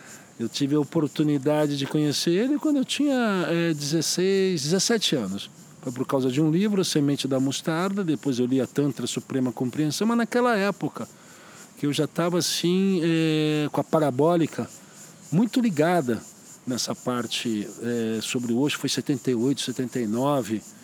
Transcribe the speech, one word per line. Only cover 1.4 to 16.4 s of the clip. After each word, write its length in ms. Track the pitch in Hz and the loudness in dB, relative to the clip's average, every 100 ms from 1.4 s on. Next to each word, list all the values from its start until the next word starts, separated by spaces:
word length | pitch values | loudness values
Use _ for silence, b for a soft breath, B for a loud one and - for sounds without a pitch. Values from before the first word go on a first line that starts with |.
| 139 151 151 143 | 2 2 2 0
de 80 | 135 | -2
conhecer 460 | 156 151 139 - | 0 0 0 2
ele 260 | 175 262 294 | 2 2 0
quando 200 | 311 285 | 2 0
eu 60 | |
tinha, 640 | 247 - 294 262 226 190 170 | 0 0 2 2 2 0 0
é, 240 | 170 170 | 0 0
dezesseis, 920 | 151 143 160 143 - 185 196 190 175 | 0 0 0 0 0 2 2 2 0
dezessete 520 | 139 190 185 226 - 147 | 0 0 2 2 2 0
anos. 340 | 98 98 - - - - | -2 -6 -10 -18 -20 -12
Foi 80 | 127 | -10
por 160 | 123 131 | -6 0
causa 240 | 139 131 | 2 2
de 100 | 127 | 2
um 80 | 156 | 2
livro, 320 | 165 214 202 | 4 2 2
A 20 | |
Semente 440 | 170 156 143 139 131 | 2 2 2 2 0
da 120 | 135 | 0
Mostarda, 640 | 135 131 - 160 190 196 | 0 -2 -2 -2 -2 -2
depois 360 | 175 143 143 120 | -2 -2 0 0
eu 80 | 123 | 2
li 120 | 131 | 2
a 60 | 117 | 0
Tantra 400 | - 143 127 120 | 0 -2 -2 -6
Suprema 460 | - - 131 127 | -6 -4 -2 -2
Compreensão, 560 | - 127 127 151 143 214 | -2 -4 -2 -2 0 0
mas 100 | 233 | 0
naquela 400 | 226 - 247 214 | 0 2 2 2
época 500 | 202 202 190 - 233 B B B B B B - | 0 -2 -6 -6 -14 B B B B B B -6
que 80 | 147 | -2
eu 80 | |
já 140 | 139 143 | 0 -2
tava 320 | - 170 175 | 0 0 0
assim, 600 | - - 170 185 196 190 | 0 0 0 2 2 2
é, 640 | 165 165 160 156 151 151 147 | 2 2 2 2 2 0 -2
com 80 | - | -2
a 40 | |
parabólica 840 | 139 160 147 127 156 175 151 - 113 - B B B B - | 0 2 2 4 4 4 2 -2 -8 -10 B B B B -2
muito 300 | 160 226 269 | 0 2 2
ligada 580 | 233 147 160 180 127 107 - - | 2 2 4 4 2 -2 -4 -20